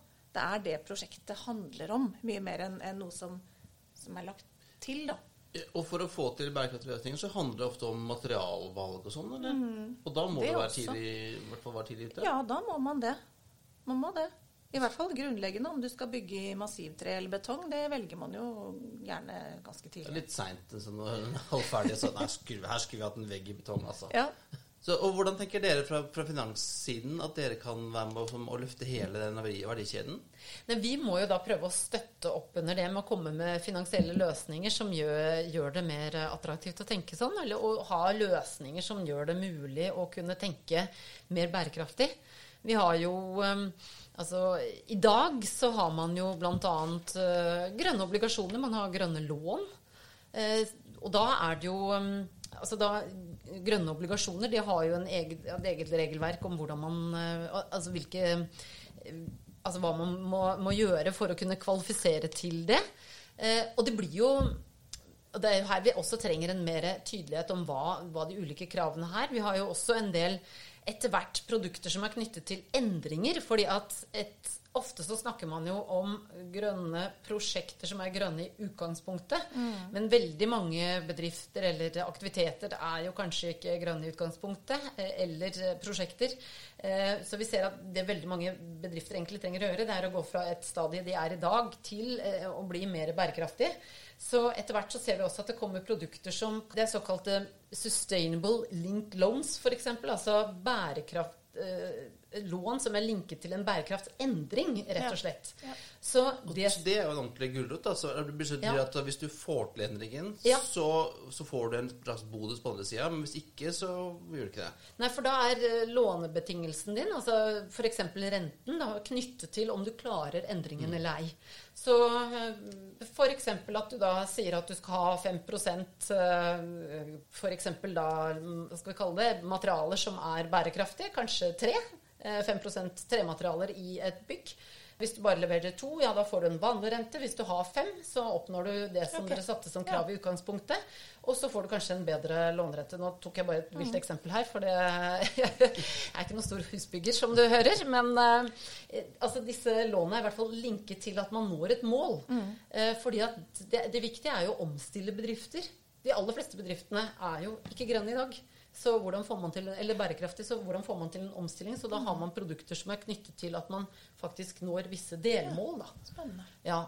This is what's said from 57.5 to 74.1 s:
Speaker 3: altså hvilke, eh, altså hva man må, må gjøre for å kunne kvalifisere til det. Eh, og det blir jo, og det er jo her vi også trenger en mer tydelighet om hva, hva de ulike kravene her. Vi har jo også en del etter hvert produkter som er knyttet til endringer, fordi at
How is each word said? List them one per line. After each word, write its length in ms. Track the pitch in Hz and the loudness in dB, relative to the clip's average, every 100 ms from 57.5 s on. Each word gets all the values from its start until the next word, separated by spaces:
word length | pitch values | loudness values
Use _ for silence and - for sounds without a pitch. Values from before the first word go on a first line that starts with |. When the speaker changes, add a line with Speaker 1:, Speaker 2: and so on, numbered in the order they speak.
| 196 - | -4 -2
Speaker 3:
altså 200 | 196 170 | -4 -4
hvilke, 300 | 180 143 185 175 170 165 - - - - - | -6 -4 2 4 4 0 -8 -16 -16 -18 -16
eh, 160 | - 160 165 - - - - | -12 -12 -10 -12 -16 -8 -4
altså 160 | 180 | 0
hva 100 | 175 165 | 0 2
man 160 | 175 180 | 0 -2
må, 220 | 185 190 185 190 | 0 2 4 2
må 140 | 190 | 2
gjøre 400 | 202 214 170 165 | 4 6 6 4
for 140 | 185 202 | 2 0
å 80 | 170 | 0
kunne 200 | 185 190 | 0 0
kvalifisere 720 | - 190 - 214 175 156 160 | 2 2 2 2 4 4 2
til 320 | - 175 165 165 | -2 -2 0 4
det. 140 | 269 415 - - - - | 4 4 -6 -20 -20 -18
Eh, 320 | - 220 226 226 | -2 2 2 2
og 120 | - 226 | 2 2
det 120 | 226 | 2
blir 120 | 180 | 0
jo, 200 | 160 247 269 - - - - - - - - _ | 4 6 6 4 0 -8 -20 -18 -18 -18 -20 _
og 80 | 220 | 0
det 80 | 214 | 4
er 80 | 196 | 4
jo 80 | 196 | 4
her 140 | 190 | 4
vi 100 | 190 | 6
også 260 | - 165 226 | 4 2 0
trenger 360 | 175 160 170 | 2 2 2
en 100 | 185 | 0
mer 240 | 170 165 170 190 | 2 2 0 -2
tydelighet 480 | - 214 147 151 170 | -4 -8 -4 -2 -2
om 140 | 185 160 | -2 -2
hva, 340 | 135 156 170 | 0 0 -2
hva 220 | 175 160 160 | -4 -4 -4
de 120 | 190 | -4
ulike 300 | 160 147 175 | -6 -6 -4
kravene 400 | 190 160 151 170 | 0 0 0 -2
her. 160 | 196 285 | 0 0
Vi 100 | 247 | 0
har 180 | 208 190 | 2 2
jo 100 | 202 | 0
også 280 | - - 233 | 0 4 4
en 140 | 208 | 4
del 280 | 170 170 190 - - - - - | 2 2 0 -6 -18 -18 -12 -8
etter 240 | 214 247 | -2 2
hvert 320 | 190 - - - | 2 0 -4 0
produkter 420 | 226 185 - 180 | 0 0 -4 -4
som 140 | 170 | -2
er 60 | 214 | -2
knyttet 360 | 220 220 170 - | -2 -6 -6 -8
til 180 | 190 - | -8 0
endringer, 640 | 262 233 175 147 156 233 339 | 2 2 0 -2 0 2 0
fordi 240 | - 220 202 | 2 4 4
at 400 | 196 208 - - | 2 -2 -8 -8